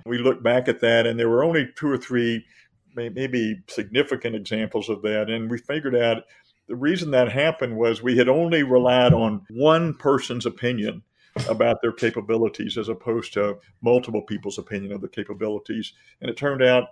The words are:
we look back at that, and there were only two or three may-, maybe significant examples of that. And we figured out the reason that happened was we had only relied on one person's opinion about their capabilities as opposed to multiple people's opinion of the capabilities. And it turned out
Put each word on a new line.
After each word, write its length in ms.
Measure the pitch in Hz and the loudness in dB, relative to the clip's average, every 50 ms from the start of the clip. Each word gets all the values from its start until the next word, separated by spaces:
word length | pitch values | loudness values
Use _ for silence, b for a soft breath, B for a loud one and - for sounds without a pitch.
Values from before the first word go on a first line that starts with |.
| - | -8
we 140 | 113 120 120 | -6 -4 0
look 240 | 120 131 120 - 113 | 0 0 0 2 2
back 240 | 117 123 127 127 | 2 2 2 2
at 140 | 131 123 - | 0 0 2
that, 260 | 120 117 117 113 113 | 2 4 4 4 4
and 140 | 117 117 117 | 2 0 0
there 80 | 117 113 | 0 2
were 160 | 117 123 147 | 2 2 2
only 240 | 170 165 156 131 - - | 2 2 0 -2 -2 -6
two 120 | - 156 147 | -6 -4 -2
or 100 | 139 127 | -2 -2
three 460 | - - 127 120 120 117 113 110 - b b b b b _ _ _ _ _ | -4 -2 -2 0 0 0 -2 -4 -6 b b b b b _ _ _ _ _
may-, 140 | 120 117 117 | -10 -10 -8
maybe 520 | 95 127 135 127 123 123 113 110 107 92 - - | -6 -6 -6 -4 -2 -2 -2 -2 -4 -6 -10 -10
significant 680 | - - 101 98 110 131 143 - - 127 - 117 110 | -8 -8 -8 -2 0 0 0 0 -2 -4 -4 -4 -6
examples 540 | 107 98 - 110 110 110 - - 110 101 113 | -6 -6 -6 -4 -4 -4 -4 -4 -4 -4 -4
of 140 | 107 98 104 | -4 -4 -2
that. 280 | 107 107 107 107 107 | -2 -2 -2 -2 -2
And 180 | 113 113 113 113 | -4 -4 -4 -6
we 100 | 120 113 | -6 -8
figured 360 | - - 143 156 143 135 123 | -6 -6 -6 -6 -2 0 0
out 300 | 120 117 117 117 - - b b b b b b b _ | 2 2 2 0 0 -4 b b b b b b b _
the 80 | - 117 | -12 -8
reason 380 | 123 135 151 185 180 175 151 135 | -4 -2 0 0 0 -2 0 2
that 180 | 127 123 113 | 2 2 2
happened 460 | 107 135 147 160 156 - 135 120 113 | 2 0 0 0 0 -2 -4 -4 -2
was 260 | 110 117 113 113 110 117 | 0 2 2 0 0 0
we 140 | 127 123 127 | 2 4 4
had 100 | 127 127 | 4 4
only 360 | 131 160 170 170 170 156 143 | 4 2 2 2 2 2 2
relied 500 | 127 127 123 123 123 123 127 123 123 - | 4 4 4 4 6 6 6 6 6 6
on 320 | 123 117 110 104 101 - - | 6 4 0 -2 -4 -8 -10
one 440 | 110 120 143 156 160 165 170 160 - | -4 2 4 6 6 4 4 0 -4
person's 520 | - - 139 139 131 - - 120 123 - | -2 0 2 2 2 0 -4 -6 -6 -6
opinion 560 | 120 - - 123 120 123 110 104 110 - 92 - _ b b b b b - 123 - | -6 -6 -4 -4 -4 -2 -2 -4 -6 -6 -8 -14 _ b b b b b -8 -4 -2
about 320 | 110 107 120 117 113 - | 0 2 2 2 2 2
their 120 | - 117 107 | 0 -2 -2
capabilities 840 | - 123 113 - 117 101 104 110 113 113 104 - - 107 - - | 0 -2 -2 -2 -2 -4 -2 0 0 0 0 -2 -4 -6 -6 -6
as 120 | 117 104 110 | -6 -6 -6
opposed 440 | 107 - - 120 113 117 - - - | -8 -6 -4 -4 -4 -4 -4 -4 -2
to 240 | 104 104 104 98 b b b b _ | -2 -2 -2 -2 b b b b _
multiple 420 | - 117 123 123 123 120 113 107 101 | 2 2 4 4 2 0 -4 -4 -4
people's 360 | - 107 98 - 101 - - | -4 -6 -8 -6 -8 -10 -10
opinion 320 | 95 - 107 98 98 98 | -10 -8 -8 -8 -8 -8
of 100 | 101 101 | -10 -10
the 80 | 95 98 | -10 -10
capabilities. 840 | - 117 104 - - 92 110 107 104 98 - - 131 110 107 - b b b b b b | -10 -10 -10 -10 -8 -6 -6 -4 -4 -6 -6 -8 -8 -8 -8 -10 b b b b b b
And 80 | 127 123 | -10 -10
it 80 | 113 | -8
turned 280 | - 147 143 139 131 127 | -6 -4 -4 0 2 4
out 240 | 127 123 123 - - | 4 4 4 2 0